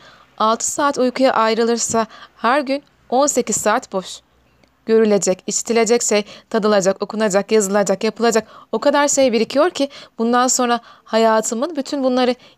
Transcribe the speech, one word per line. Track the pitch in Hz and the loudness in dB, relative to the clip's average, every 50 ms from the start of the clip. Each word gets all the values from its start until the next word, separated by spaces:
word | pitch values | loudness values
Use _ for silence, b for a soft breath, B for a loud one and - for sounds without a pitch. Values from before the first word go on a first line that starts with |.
| B B B B B B B B | B B B B B B B B
Altı | 214 220 226 233 - - | 0 0 0 -2 -4 -6
saat | - - 294 285 285 - | -4 -2 -2 -2 0 0
uykuya | 254 254 247 - 262 254 | -2 -2 0 0 0 2
ayrılırsa | - - 220 220 226 214 233 226 233 226 - - - 226 220 - B B B B B | 2 2 0 0 0 0 0 0 -2 -2 -4 -2 -2 -2 -2 -4 B B B B B
her | B - 226 262 302 | B -2 0 0 0
gün | 277 262 269 285 - _ _ _ _ - | 0 -2 -4 -6 -6 _ _ _ _ -2
on | 240 254 285 | 0 0 0
sekiz | 285 - 254 240 - 202 | 0 0 -2 -2 -2 -4
saat | - - 214 214 262 - - | -2 0 0 0 0 -2 -6
boş. | - 190 180 - - - _ _ _ _ _ _ _ _ _ _ _ _ _ | -8 -8 -8 -10 -14 -18 _ _ _ _ _ _ _ _ _ _ _ _ _
Görülecek, | - 220 220 226 214 208 196 - 185 185 - - | 2 2 4 4 4 2 2 2 0 -2 -2 -4
işitilecek | - - - - - 226 233 226 220 240 240 | -8 -8 -6 -4 -2 0 0 2 2 2 0
şey, | - - 220 208 202 B B B B B | 0 0 0 -2 -2 B B B B B
tadılacak, | - 226 196 214 208 202 175 190 196 - | -4 -2 0 2 2 2 2 2 0 -2
okunacak, | 202 - - 208 220 214 175 202 196 - | -4 -8 -4 -2 -2 0 0 0 0 2
yazılacak, | 220 220 202 190 202 208 202 175 190 190 - | 2 0 2 2 0 0 0 0 -2 -2 -2
yapılacak | 220 - - 226 233 214 220 220 B B B B B | -4 -4 0 0 0 0 0 -2 B B B B B
o | - 226 | -6 -2
kadar | - 285 277 285 294 285 | 0 2 2 2 2 0
şey | - 277 269 262 | 2 2 2 2
birikiyor | - 233 226 226 - 269 311 359 | 2 0 -2 0 0 0 0 0
ki | - - 277 277 B B B B B - | 0 -2 -4 -4 B B B B B -4
bundan | 226 233 240 247 247 254 | -2 0 2 2 2 0
sonra | - - 247 240 240 233 B B B B B | 0 0 0 -2 -2 -4 B B B B B
hayatımın | B - 220 226 226 220 220 220 - 233 220 269 339 330 | B 0 2 2 4 2 2 0 -2 -4 -4 -6 -6 -4
bütün | 285 262 - 294 285 254 | -6 -6 -4 -4 -2 0
bunları | 254 247 254 254 240 247 - b b b | 0 0 0 0 0 -2 -4 b b b